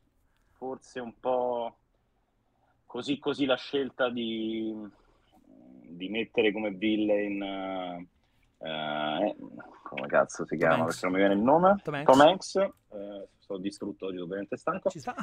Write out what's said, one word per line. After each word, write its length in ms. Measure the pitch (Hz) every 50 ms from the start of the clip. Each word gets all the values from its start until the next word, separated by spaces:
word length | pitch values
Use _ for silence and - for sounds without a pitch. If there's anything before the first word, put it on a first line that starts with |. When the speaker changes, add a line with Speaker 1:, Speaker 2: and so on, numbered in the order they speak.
| _ _ _ _ _ _ _ _ _ _
Speaker 1:
forse 480 | _ - 127 131 127 117 - - - 127
un 140 | 120 113 - _
po' 580 | - 127 127 123 123 123 120 120 117 117 - _ _ _ _ _ _ _ _ _ _ _ _ _ _ _ _ _ _ _ _ _ _
così 340 | - - 120 120 - 139 -
così 280 | - 147 135 - 143
la 100 | 131 123
scelta 540 | - - - 143 139 131 123 - - 127 120
di, 640 | 120 120 117 113 113 110 110 113 113 110 110 110 110 107 104 101 - _ _ _ _ _ _ _ _ _ _ _ - 57 - 64 65 64 60
di 220 | 76 85 87 92 95
mettere 420 | 107 113 110 - - 120 110 107
come 180 | 95 110 110 104
villain, 680 | 95 92 107 107 107 104 107 104 104 104 104 104 101 98
eh, 640 | 101 98 98 95 95 95 95 92 90 87 87 87 87 - _ _ _ _ _ _ _ _ _ -
eh, 760 | - 80 80 78 78 76 76 76 76 76 76 87 104 - - - - - - - - - - -
come 240 | - - - 65 67
cazzo 380 | 71 76 71 69 - - - 82
si 120 | - 78
Speaker 2:
Tom 20 | 78
Speaker 1:
chiama? 240 | 85 80 80 80
Speaker 2:
Hanks. 180 | 82 82 - -
Speaker 1:
Perché 60 | 90
non 60 | 90 90
mi 40 | 95
viene 140 | 101 98 98
il 60 | 101
nome. 400 | 113 131 151 170 180 190 202 196
Speaker 2:
Tom 120 | - 160 147
Hanks. 160 | 139 151 135
Speaker 1:
Tom 80 | 131 139 147
Hanks. 300 | 165 190 185 - - -
Eh, 720 | 190 196 - - _ _ _ 107 101 101 104 101 98 95 - _ _
sono 200 | _ - 98 92
distrutto 460 | 92 101 - - 101 101 98 - 95
oggi, 100 | 95 90
sono 100 | 90 87 85
veramente 280 | 95 101 101 - 123 -
stanco. 320 | - 160 175 190 - 190
Speaker 2:
Ci 80 | - 160
sta. 140 | 113 247 - 254